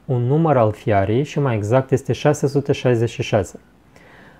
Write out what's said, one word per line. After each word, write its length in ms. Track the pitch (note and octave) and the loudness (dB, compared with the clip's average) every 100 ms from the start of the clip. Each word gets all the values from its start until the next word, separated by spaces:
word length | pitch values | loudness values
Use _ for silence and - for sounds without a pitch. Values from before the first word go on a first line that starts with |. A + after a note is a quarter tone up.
| - | -4
un 160 | B2 | -2
număr 360 | A#2+ D3+ E3 C3+ | 0 2 2 2
al 140 | A2 | 2
fiarei 520 | - - G2+ G2 A2+ | 0 0 0 2 0
și 160 | D3 - | -2 -2
mai 160 | C#3 A2 | -2 -2
exact 360 | G#2 B2+ C3 | 0 0 2
este 220 | C3 - | -2 -2
șase 340 | A#2 D3 C#3+ C#3+ | -2 0 0 0
sute 240 | C#3 - | 0 -2
șaizeci 380 | C#3 C3 A#2 A#2 | 0 0 0 0
și 120 | - | -4
șase. 380 | - A2 F#2 - _ _ _ - - - - | -2 -2 -2 -8 _ _ _ -20 -20 -20 -20